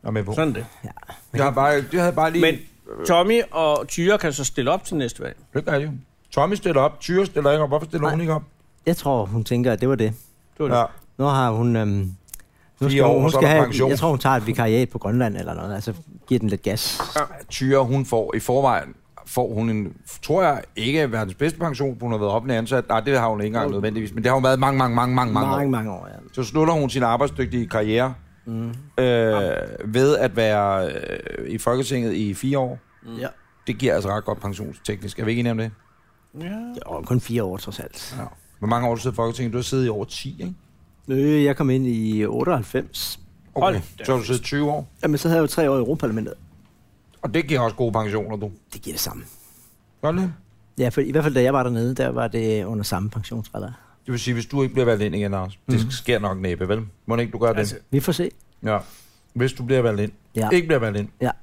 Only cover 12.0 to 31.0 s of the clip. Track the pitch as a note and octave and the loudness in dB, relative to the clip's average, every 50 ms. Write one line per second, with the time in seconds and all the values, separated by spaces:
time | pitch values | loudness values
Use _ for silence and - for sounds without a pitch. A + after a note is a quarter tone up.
12 | G2 F#2 F#2 - _ - - - - _ _ _ _ _ _ _ C3+ C#3+ C3+ C#3 | -2 -2 -6 -10 _ -20 -20 -20 -20 _ _ _ _ _ _ _ 0 2 4 6
13 | C3 A#2+ A#2+ C3+ C3+ D#3+ D#3+ C3+ C#3+ C#3+ D#3 D#3 C#3+ B2 A2 - C3 C3 C#3 C3+ | 6 6 6 6 4 4 4 6 6 6 6 6 6 4 2 2 2 2 2 2
14 | - E3+ D3+ B2+ - C#3 C3+ B2 G#2+ A2 A2+ - A#2 A2 A2 A#2+ B2+ A2+ - A2+ | 2 2 2 2 4 4 2 2 2 0 0 0 2 4 4 4 2 0 -2 -6
15 | - G2+ G#2+ B2 B2+ A2+ G2+ F#2 F2+ E2 E2 E2 E2 F#2+ G#2 F#2+ G#2+ - G#2 E2+ | -4 0 0 2 0 0 -2 -4 -6 -8 -8 -8 -8 -8 -8 -6 -6 -8 -8 -10
16 | - - - - - - B2+ A#2+ G#2 A2 G2 F#2+ - G#2 F#2+ A2 - - - - | -12 -20 -20 -20 -2 0 0 2 2 0 -2 -2 -2 -2 -2 -2 -2 -4 -4 -4
17 | - - - D3+ D3 - - - - - - - C3 C3+ C3+ C3+ C3+ A#2 C3 C#3 | -6 -2 -2 -2 -2 -2 -6 -16 -14 -12 -8 -4 0 4 4 4 4 4 2 0
18 | C3 - - A2+ G#2 - - A2 - - B2 C#3 C#3 C3 A#2 F2+ C#2+ C#2 - - | 0 0 0 0 0 0 -2 -4 0 0 2 4 4 4 2 2 -2 -6 -16 -20
19 | _ _ _ - - - - - B2 G#2+ A#2 G#2 A2+ A#2 A2 G#2+ G2+ E2+ D2+ - | _ _ _ -20 -18 -6 -2 -2 -2 -2 -2 -2 -2 0 -2 -2 -4 -6 -8 -14
20 | - - - - - - D3+ F#3 F#3 D#3+ G2+ E2+ - - - - A2 A#2+ C#3 D#3+ | -18 -18 -18 -16 -4 -2 0 2 4 2 2 0 -4 -12 -10 -6 -4 0 0 0
21 | D3+ C3 A2 A2+ A2 F#2+ F2+ - C#3+ D#3+ E3 D#3 E3+ E3 C#3 A#2 C#3+ C#3 B2 G#2+ | 0 0 0 -2 -4 -4 -4 -2 -2 -2 -2 -2 -4 -4 -2 -2 -4 -4 -4 -4
22 | A#2+ A#2+ A2+ G#2+ G#2 G2+ G2 A#2 A#2 C3+ B2+ A2+ A2+ A2+ C3 B2+ A#2+ - A#2 A2+ | -4 -4 -2 0 0 0 0 0 0 0 -2 -2 0 0 0 -2 0 0 0 0
23 | A2 C#3 C#3 B2+ A#2 A2+ A2 G#2 G#2 G#2+ A2 A#2 G#2+ G#2+ G2+ G2+ G2+ A2 G#2+ A2+ | 2 2 2 2 2 2 0 0 -2 -2 -2 -2 -2 -2 -2 -2 -2 -2 -4 -4
24 | A2 G#2 F#2+ A2+ A2 B2 B2+ C3+ B2+ C3 C3 C3 C3+ C#3 C#3 C3+ B2+ B2 A#2 A#2 | -6 -6 -6 -2 0 2 2 4 4 2 2 4 2 2 2 2 2 2 2 0
25 | B2 B2+ B2+ B2+ B2 A#2 G#2+ B2+ C3 C#3 C3+ C#3 C#3+ C#3 B2+ A#2 A2 A2 F#2+ F2+ | 0 2 2 0 0 2 2 0 0 0 0 0 0 0 0 -2 -2 -6 -8 -10
26 | F2 G2 G2+ G2+ F#2+ G2 - - B2+ A2 A#2+ D#3 D#3 D#3+ E3+ D#3+ C#3+ C3 - C3+ | -12 -14 -16 -18 -18 -12 -8 -8 -6 -2 0 2 2 4 4 2 0 0 0 0
27 | B2 A#2 A2+ A#2+ C#3+ C#3 - - B2+ A#2 B2 B2 A#2 F#2 - A2+ G#2+ G#2+ A2 A#2 | 2 2 2 2 2 0 -2 -4 -4 -2 -2 -4 -4 -2 -2 -2 0 2 2 2
28 | B2+ C3 B2+ - - - - _ _ - A2+ A2+ A2+ A#2 A#2 B2 C#3+ D3 - - | 2 0 -2 -8 -16 -20 -20 _ _ -10 -8 -6 -6 -6 -8 -10 -14 -8 -2 2
29 | B2+ B2+ B2 A#2 A2+ A2 G#2+ G#2 G2 F2 B1+ G1+ G1+ G1+ A1 - - G#2+ G#2+ B2 | 2 4 4 4 4 4 4 2 2 0 -2 -2 -4 -6 -10 -10 -8 -2 2 4
30 | C3 C#3 D3 - A#2+ B2 F#2 A#2 A2+ A2 G#2+ G#2 G2+ G2+ G2 F#2+ F#2 D#2+ B1+ - | 4 6 6 4 2 2 2 2 2 4 4 4 2 2 2 0 0 -2 -4 -6